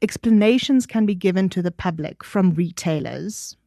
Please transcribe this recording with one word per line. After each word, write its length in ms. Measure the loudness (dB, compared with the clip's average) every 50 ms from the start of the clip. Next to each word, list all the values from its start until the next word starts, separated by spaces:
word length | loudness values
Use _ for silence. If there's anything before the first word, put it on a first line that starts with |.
explanations 840 | -4 -4 -4 -2 2 4 4 6 6 4 4 2 2 2 2 2 0
can 200 | 0 0 0 0
be 100 | 0 0
given 340 | 0 0 0 2 2 0 0
to 120 | 0 -2
the 100 | -4 -4
public 520 | -4 -4 -4 -4 -4 -4 -8 -10 -12 -14 -10
from 300 | -4 0 2 2 4 4
retailers. 1040 | 2 0 -2 -4 -4 -4 -2 -2 -2 -4 -6 -8 -8 -10 -10 -10 -12 -14 -16 -18 _ _